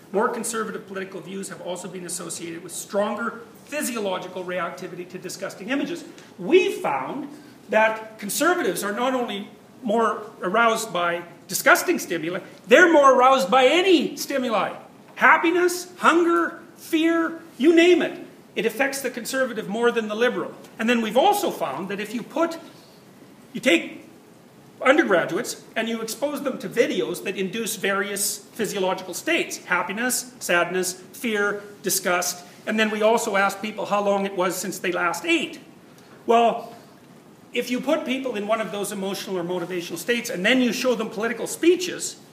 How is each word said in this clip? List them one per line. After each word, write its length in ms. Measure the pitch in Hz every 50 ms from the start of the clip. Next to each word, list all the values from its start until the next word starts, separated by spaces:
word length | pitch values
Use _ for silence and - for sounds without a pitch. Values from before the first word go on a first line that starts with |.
| - - -
more 160 | 190 226 240
conservative 580 | 240 226 214 - - 226 220 190 190 196 -
political 340 | - 196 190 190 190 - 180
views 280 | 151 175 190 196 196 -
have 140 | 180 151 -
also 260 | 175 180 180 - 190
been 160 | 175 185 175
associated 580 | 170 170 - 175 165 - - 170 170 165 170 180
with 100 | 175 -
stronger 680 | - - - - 196 208 220 226 240 233 226 - - - - - - -
physiological 800 | - 277 302 294 - 240 233 202 196 185 180 180 175 - 185 185
reactivity 640 | 180 180 180 170 180 175 - 190 180 175 170 180 175
to 100 | - 180
disgusting 520 | 156 180 - - 196 170 - - 190 208
images. 340 | 269 285 - - - - - - - - - - - -
We 340 | 175 190 311 381 415 403 -
found 580 | - - 165 143 131 131 143 202 269 311 294 - - - - - - - -
that 480 | 208 214 220 220 220 - - - - -
conservatives 640 | - 202 - - 285 339 359 349 294 208 170 160 196
are 80 | 202 208
not 220 | 226 247 269 254
only 340 | 254 240 220 208 196 202 - - - - - - - -
more 400 | 233 208 233 226 214 220 - - - - - 202
aroused 500 | 180 185 226 233 226 220 - - - 170
by 300 | 175 175 170 170 175 175 - - - - -
disgusting 500 | 175 - - 262 339 349 - - 339 -
stimuli, 420 | - - 180 165 156 165 180 190 - - - - - -
they're 240 | 233 302 359 339 320
more 220 | 294 277 269 254
aroused 360 | 247 247 262 269 262 202 180
by 140 | 220 269 254
any 520 | 262 302 349 370 392 359 302 220 - -
stimuli. 580 | - - - 294 269 247 240 220 196 170 - - - - - - - - - -
Happiness, 760 | - 208 262 302 320 - 330 349 349 349 359 - - - - - -
hunger, 640 | - 240 311 339 349 339 339 339 330 - - - - - -
fear, 640 | - - - - 320 320 330 339 330 330 320 - - - - -
you 180 | - 240 320 339
name 280 | 330 330 359 359 320 196
it. 240 | - - - - - - - - - -
It 100 | 226 196
affects 340 | 226 - - 269 - 277 -
the 100 | - 240
conservative 580 | 247 240 220 - - 269 262 233 233 214 185 165
more 220 | 196 226 240 240
than 180 | 240 233 220 208
the 60 | 208
liberal. 380 | 214 240 254 202 180 151 - - - - - - -
And 80 | 226 226
then 120 | 247 233
we've 160 | 226 214 196
also 340 | 247 311 403 403 - - 262
found 380 | - - 170 151 131 143 190 185
that 100 | 202 190
if 140 | 214 202 -
you 80 | 240 196
put, 360 | - - 294 330 330 - - - - - - - - - - - - - - - - - - - - -
you 80 | 208
take 400 | - 254 - - - - - - - - - - - - - - - - - - - - - -
undergraduates 840 | - 139 302 311 311 226 196 165 147 135 160 202 240 - - - - - -
and 120 | 233 220 226
you 120 | 233 226
expose 420 | 226 220 - - - 294 285 269 -
them 160 | 269 - -
to 100 | - 190
videos 540 | 156 220 262 302 254 190 160 151 175 - -
that 140 | 208 196
induce 400 | 202 190 185 170 226 226 208 -
various 640 | - 175 196 202 196 196 202 208 196 202 - - -
physiological 760 | - - - - 220 175 180 202 185 185 185 180 - - 170
states, 440 | - - 302 330 294 185 - - -
happiness, 760 | - - 180 175 - - 190 214 240 254 247 - - - - -
sadness, 540 | - - 180 175 170 165 180 185 185 180 - - - - -
fear, 500 | - - 240 214 208 202 202 202 202 - - - - -
disgust, 640 | 185 - - - 196 175 180 175 - - - - - - - -
and 140 | - 220 214
then 100 | 220 214
we 120 | 208 214 214
also 340 | 214 233 233 226 226 202
ask 260 | 190 196 196 196 - -
people 240 | 214 208 202 185
how 160 | 143 196 202 202
long 240 | 202 202 196 196
it 80 | 196 -
was 220 | - 180 190 -
since 220 | - - 196 - -
they 120 | - 190
last 340 | 175 175 175 170 170 - -
ate. 360 | 349 339 311 247 - - - - - - - - - - - - - - - -
Well, 480 | - 233 233 233 226 - - - - - - - - - - - - - - - - - - - - -
if 180 | 240 233 -
you 100 | 247 247
put 240 | - - 320 - -
people 300 | 240 254 269 269 262 226
in 140 | 208 202 202
one 120 | 220 220
of 120 | 220 180 180
those 180 | 208 202 175
emotional 480 | 202 202 190 196 208 - - 226 190 180
or 60 | 170
motivational 540 | 175 180 180 170 170 185 180 170 - 175 156
states 320 | - - 240 233 226 -
and 140 | - 180 185
then 160 | 220 254 262
you 120 | 254 240 214
show 240 | - - 254 240
them 140 | 196 220 208
political 360 | - 190 214 233 240 - 185
speeches, 680 | - - - - 330 359 - - - 139 151 - - - - - -